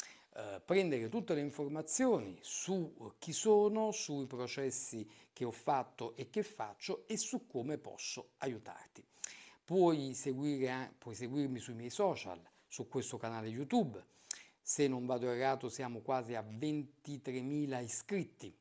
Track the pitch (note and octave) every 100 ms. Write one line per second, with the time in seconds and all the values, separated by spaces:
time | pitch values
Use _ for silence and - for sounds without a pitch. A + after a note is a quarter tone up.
0 | - - - - G#2 G2 - F#3 F3+ C3
1 | A2+ A#3 - D#3 C#3+ - C#3+ D#3 D#3 -
2 | B3+ F#3 G2+ F#2 - - - F#3+ D#3+ -
3 | A2 - - D3+ A3 G#3 G#3 A3 A3 G#3
4 | - C#3+ C3 B2+ B2 - C3+ - - A2+
5 | G#2 - - - A#2+ - - C#3 A#2+ -
6 | A2+ - C3 G#3+ G3+ - G#2+ - - F3
7 | - A3 - A#3+ - B2+ B2+ D3 - -
8 | - - - - C3+ A2 - - - -
9 | - - - - - - - F#3 F3 D#3+
10 | C3+ B2 C#3 B2+ D3 C#3 B2+ B2+ B2+ -
11 | A#2+ G#2+ A#2+ C#3+ C#3 B2 A#2+ A#2 A#2+ -
12 | G3+ B2+ F#2+ F2 E2+ _ - - A#2 C3+
13 | - A#2 A2+ A2+ A2 A2+ C#3 A#3+ D#3+ F#2+
14 | - - - - - _ - - C#3+ B2+
15 | B2 B2 B2 A#2+ C3+ C3 C3 - B2+ A#2
16 | A#2+ C3 A2+ A#2 G#2+ A2 D3+ D3+ C3+ _
17 | - C#3 C3 B2+ C3 D3 C#3+ B2+ A#2 -
18 | - G3 - - F#2+ -